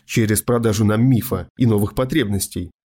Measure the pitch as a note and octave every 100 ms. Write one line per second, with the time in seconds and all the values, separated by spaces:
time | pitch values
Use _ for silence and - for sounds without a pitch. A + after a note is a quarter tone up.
0 | - B2 G#2+ G#2 - A#2+ A2+ G#2 G#2 G#2+
1 | B2+ A#2 - F#2+ F2 - A#2+ G#2 G#2 -
2 | C3 D#3+ G#2 G2 - - F2+ _